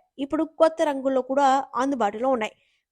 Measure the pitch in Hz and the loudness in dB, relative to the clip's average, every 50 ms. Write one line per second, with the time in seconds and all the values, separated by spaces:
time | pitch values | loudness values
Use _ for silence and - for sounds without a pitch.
0 | _ _ _ - 277 277 311 302 320 311 - - 320 320 320 330 320 302 277 269 | _ _ _ -10 -8 -4 -2 -4 -4 -4 2 2 2 2 4 0 -2 -2 -2 -2
1 | 254 269 269 262 262 - 269 285 277 262 262 277 269 - - 233 262 277 277 233 | -2 0 0 0 -2 0 0 2 4 4 4 2 0 -4 -4 -4 -2 -2 0 0
2 | 220 202 208 214 247 269 262 233 214 - - _ _ _ _ _ _ _ | 0 -2 -2 -2 -2 -2 0 0 -2 -6 -8 _ _ _ _ _ _ _